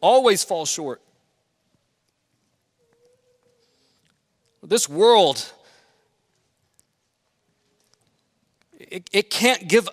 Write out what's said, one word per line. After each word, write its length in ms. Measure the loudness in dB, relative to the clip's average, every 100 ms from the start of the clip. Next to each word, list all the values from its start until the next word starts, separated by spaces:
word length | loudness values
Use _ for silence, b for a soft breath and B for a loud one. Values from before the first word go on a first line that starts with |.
always 440 | 2 4 4 0
fall 220 | -2 -6 -6
short. 340 | -8 -10 -12 _ _ _ _ _ _ _ _ _ _ _ _ _ _ _ _ _ _ _ _ _ _ _ _ _ _ _ _ _ _ _ _ _ _ _ _
This 260 | -4 -4 -2
world, 640 | 2 4 6 4 0 -10 b b b b b b _ _ _ _ _ _ _ _ _ _ _ _ _ _ _ _ _ _ _ _ _ _ _ _ _ _ -20
it, 300 | -20 -18 -6
it 180 | -6 -4
can't 380 | -2 -2 -2 0
give 200 | -2 0